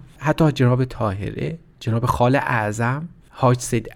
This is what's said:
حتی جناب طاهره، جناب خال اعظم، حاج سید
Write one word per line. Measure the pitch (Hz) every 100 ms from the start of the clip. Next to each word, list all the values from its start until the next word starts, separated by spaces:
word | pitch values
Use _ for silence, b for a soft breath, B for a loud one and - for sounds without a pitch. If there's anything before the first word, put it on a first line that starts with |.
| - -
حتی | 139 151 160
جناب | 139 127 123 127
طاهره، | - 110 98 107 107 143 165 - _
جناب | - 113 123
خال | - 123 135
اعظم، | - 120 107 104 117 135 170 - _
حاج | - 127 123
سید | - 117 -